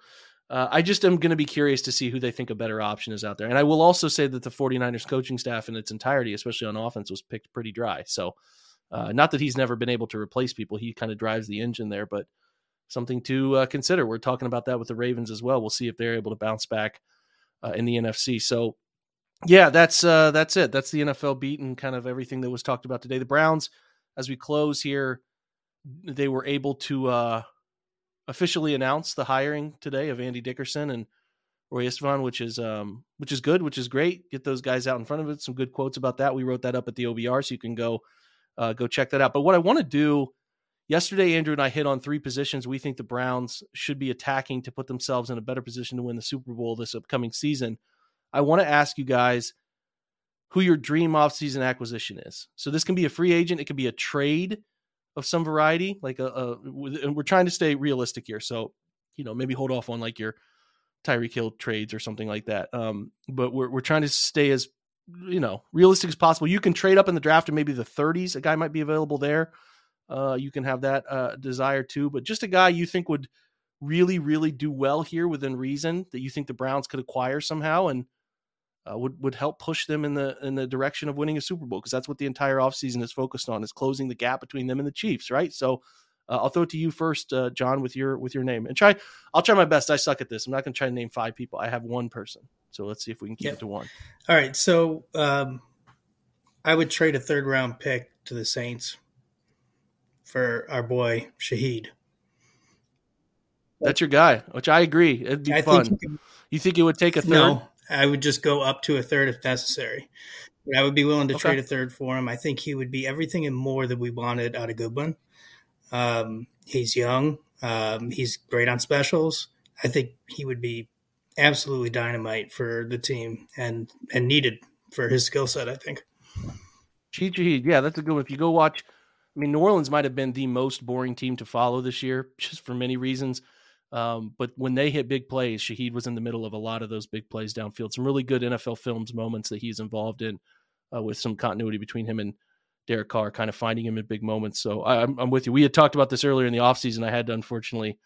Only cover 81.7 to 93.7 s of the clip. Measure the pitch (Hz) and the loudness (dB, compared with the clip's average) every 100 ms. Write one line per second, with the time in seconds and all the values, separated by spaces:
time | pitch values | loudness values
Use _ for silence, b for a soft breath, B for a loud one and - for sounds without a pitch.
81.7 | 101 - 127 127 143 143 127 139 135 131 | -8 -4 -6 -6 -6 -6 -2 0 2 2
82.7 | 135 135 120 120 - 131 127 - 110 107 | 0 -6 -4 -6 -6 -6 -6 -6 -6 -6
83.7 | - 135 135 131 120 120 131 - 139 127 | -4 -4 -2 -4 -4 -4 -4 -6 -8 -4
84.7 | 127 143 139 220 131 - 131 170 - 131 | -4 -4 -4 -4 -4 -2 -2 -2 -2 -2
85.7 | 127 b b b b - 123 127 175 170 | -2 b b b b -6 -2 0 2 0
86.7 | 160 160 151 160 147 - 131 127 127 127 | 0 -4 -2 -2 -2 -2 -2 -2 -2 0
87.7 | 135 127 131 135 135 127 135 131 120 113 | 0 -2 -2 -2 -2 -4 -4 -2 -2 -4
88.7 | - 202 202 B B B 156 - 208 165 | 4 6 6 B B B 2 6 6 6
89.7 | 151 127 147 - 135 131 110 - 135 139 | 4 4 0 0 -2 -4 -10 -6 -6 -4
90.7 | 123 135 123 117 - 113 113 123 - 110 | -4 -4 -4 -6 -6 -6 -6 -12 -8 -6
91.7 | 120 117 123 120 117 107 - _ _ _ | -6 -6 -6 -6 -8 -14 -16 _ _ _
92.7 | - 101 107 - 113 104 113 143 - 110 | -12 -10 -10 -12 -12 -12 -10 -10 -8 -8